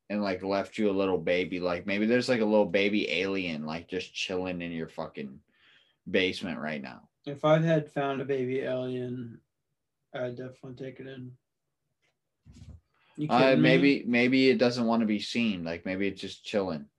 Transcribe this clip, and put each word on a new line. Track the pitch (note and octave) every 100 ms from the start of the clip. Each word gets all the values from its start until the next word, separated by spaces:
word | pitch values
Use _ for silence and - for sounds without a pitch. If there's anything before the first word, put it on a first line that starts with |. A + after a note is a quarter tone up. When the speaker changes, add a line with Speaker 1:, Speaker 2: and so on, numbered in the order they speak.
| -
Speaker 1:
and, | G#2
like, | G2+ F#2
left | F#2+ G2 F#2+ -
you | G#2
a |
little | G2 F#2+ F2+
baby. | E2 F2+ F2 F2+
Like, | F2 F2 F2+
maybe | G2+ A2
there's, | B2 B2
like, | B2
a | G#2+
little | G#2+ G2
baby | G2 G2+ G#2 -
alien, | E2 F#2+ G2 F2+ D#2 D2+
like, | D#2+ E2
just | F#2 -
chilling | - - F#2 F#2 F2
in | E2+
your | E2 D#2+
fucking | - D#2 - C#2 C2+ _ _ _ _ _ _ -
basement | F#2+ F#2 E2+ F#2+ C#2+
right | D2+ D2+
now. | C2+ A#1 _ _ -
Speaker 2:
If | C#3+
I | D3+ D#3+
had | E3 D#3+ D3
found | - C#3 C3+
a | C3+
baby | C3+ B2+ C3
alien, | C3 B2+ B2+ B2+ B2 B2 A#2+ A2 _ _ _ _ _ _ _
I'd | C3+ B2 B2
definitely | B2+ B2+ C3+ B2
take | C3+ C3
it | C3
in. | C3+ B2+ B2+ _ _ _ _ _ _ _ _ _ _ - - - - _ _ _ -
You | D3+
Speaker 1:
Uh, | A#2+
Speaker 2:
kidding | C3 C3+
me? | B2
Speaker 1:
maybe, | C3 C#3 C#3 -
maybe | A#2+ B2 C3 C3
it | A2+
doesn't | B2 B2 A2+
wanna | A2+ A2
be | G#2
seen. | - A#2+ A#2 F#2
Like, | E2 E2+ F#2+
maybe | F#2+ G2
it's | F#2+
just | G2 -
chilling. | - G#2+ F#2+ D#2 C#2+